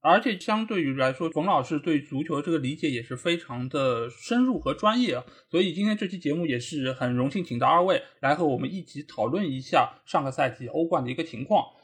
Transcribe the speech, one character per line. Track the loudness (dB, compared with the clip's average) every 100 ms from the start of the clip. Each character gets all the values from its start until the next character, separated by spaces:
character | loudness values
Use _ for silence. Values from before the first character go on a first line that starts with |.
而 | 4 4
且 | 4 -4
相 | -2 -2 -2
对 | -2
于 | -2
来 | 0 0
说， | 0 -4
冯 | -2 2
老 | 2
师 | 2 -2
对 | 0 0
足 | 0 -6
球 | -4 -4
这 | -2
个 | -2
理 | -2 -2
解 | -2
也 | -4
是 | -6 -6
非 | -2 -2
常 | -4 -8 -4
的 | 0 0 0 -4
深 | -10 -2 2
入 | 2 2
和 | -2
专 | 0 2 4
业 | 2 0
啊， | -6 -20 _
所 | 0
以 | 0
今 | 2 0
天 | 0
这 | -2
期 | -4
节 | -2
目 | 0 0
也 | -2
是 | -4 -4 -4
很 | -2 -2 0
荣 | 0
幸 | -2
请 | -4 0
到 | 4
二 | 6
位 | 4 2 -2 _
来 | 0 2
和 | 2
我 | 0
们 | -4
一 | -6
起 | -10 -14
讨 | -12 -2 0
论 | 0 -2
一 | -4
下 | 0 2 2 -4 -2
上 | -2
个 | 0
赛 | 0 -2
季 | -2 -6
欧 | -2 0
冠 | 0
的 | 0
一 | -4
个 |
情 | -6 -8
况。 | 0 2 2 -10